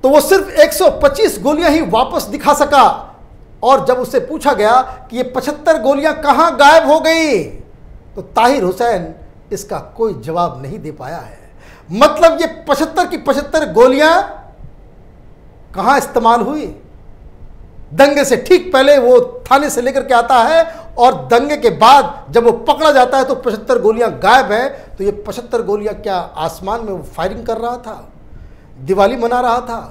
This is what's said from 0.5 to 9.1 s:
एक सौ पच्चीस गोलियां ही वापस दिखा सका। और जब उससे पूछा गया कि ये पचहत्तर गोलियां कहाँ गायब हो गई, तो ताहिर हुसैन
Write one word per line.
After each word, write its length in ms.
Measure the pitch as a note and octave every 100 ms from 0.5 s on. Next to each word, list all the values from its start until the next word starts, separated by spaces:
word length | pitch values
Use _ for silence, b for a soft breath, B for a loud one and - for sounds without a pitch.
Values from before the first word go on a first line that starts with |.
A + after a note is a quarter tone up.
| -
एक 160 | D#4
सौ 180 | - F4 -
पच्चीस 380 | C#4+ - G#4+ -
गोलियां 280 | G#3+ D4+ E4+
ही 80 | D#4
वापस 400 | G3+ A3 B3+ E4
दिखा 300 | - A#3+ C4
सका। 520 | C#4+ C#4+ C#4+ G#3+ D#3 - - - - - -
और 220 | A3+ C4+ C4
जब 120 | B3
उससे 220 | A#3+ C4
पूछा 320 | - D#4 C#4+
गया 220 | A3 G#3 B3 B3+ B -
कि 60 | A#3
ये 60 | B3
पचहत्तर 540 | C4 C#4 D4 F4 D#4
गोलियां 300 | A#3+ C#4 D#4 -
कहाँ 400 | C#4+ B3+ E4 C4
गायब 300 | C#4+ D#4+ D4
हो 120 | D#4
गई, 420 | D#4 E4 D#4 G#3+ D3 - - - - - -
तो 80 | -
ताहिर 400 | F3+ - A#3+ C#4
हुसैन 520 | F#3 F#3 A#3+ G3+ D#3+